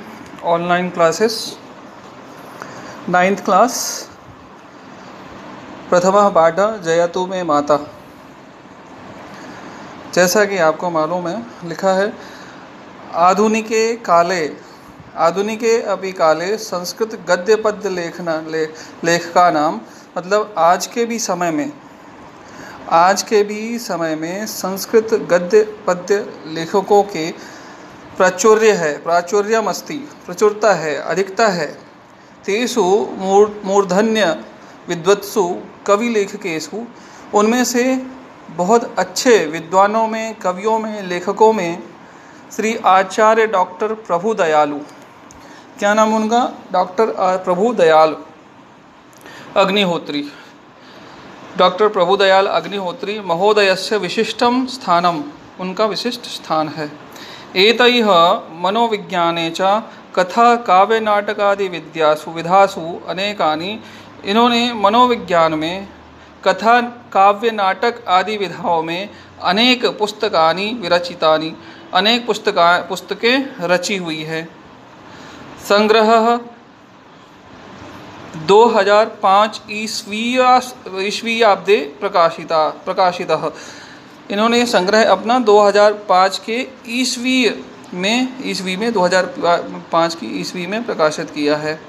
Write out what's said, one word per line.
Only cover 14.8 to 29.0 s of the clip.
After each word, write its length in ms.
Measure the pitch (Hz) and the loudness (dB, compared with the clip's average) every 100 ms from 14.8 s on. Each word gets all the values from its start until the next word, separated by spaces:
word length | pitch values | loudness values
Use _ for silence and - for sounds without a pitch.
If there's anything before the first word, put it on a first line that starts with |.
| - - - 139 | -20 -20 -14 -2
आधुनिके 680 | 165 180 208 220 226 226 | 0 0 -4 -2 0 0
अपि 300 | 214 185 190 | 0 -6 -6
काले 460 | 185 165 156 175 214 | 0 2 2 -2 -6
संस्कृत 680 | - 180 180 - 220 226 175 | -6 -8 -8 -6 -6 -6 -2
गद्य 280 | 180 190 214 | 0 2 0
पद्य 340 | 214 190 202 | 0 -2 -6
लेखना, 540 | 180 170 165 175 160 160 | -6 -6 -8 -6 -6 -4
ले-, 580 | 160 156 - - - 170 | -4 -4 -8 -18 -6 0
लेखकानां", 720 | 170 170 190 175 156 151 214 - - - 185 | 0 2 4 4 4 0 -2 -10 -20 -14 -10
मतलब 380 | 180 208 214 - | -2 -2 -2 0
आज 300 | 165 190 - | 2 2 -2
के 180 | 240 233 | -4 -4
भी 140 | 233 | -4
समय 320 | - 180 175 | -4 -4 -2
में, 220 | 151 143 - - - - - - - - - - - - | -4 -6 -10 -20 -20 -20 -20 -20 -20 -20 -20 -20 -16 0
आज 300 | 165 180 202 | 2 4 2
के 220 | - 214 | 0 0
भी 360 | 202 208 226 233 | 0 -4 -8 -8
समय 360 | 233 170 165 156 | -6 -4 -4 -4
में 320 | 160 190 214 | -6 -8 -8
संस्कृत 680 | - 185 190 - 226 220 | -8 -8 -6 0 0 2
गद्य 600 | 208 160 175 180 214 214 - - | -2 0 0 4 2 2 -4 -4
पद्य 460 | 175 175 202 247 - 156 | -4 -2 -2 -4 -14 -12
लेखकों 560 | 160 165 202 196 202 | -10 -4 -2 2 2
के 520 | 196 165 160 - - - - - - - - - | 2 -2 -8 -10 -16 -20 -20 -20 -20 -20 -12 0
प्राचुर्य 540 | 190 180 220 214 220 | 0 2 4 6 4
है, 320 | 190 160 147 | 2 0 -4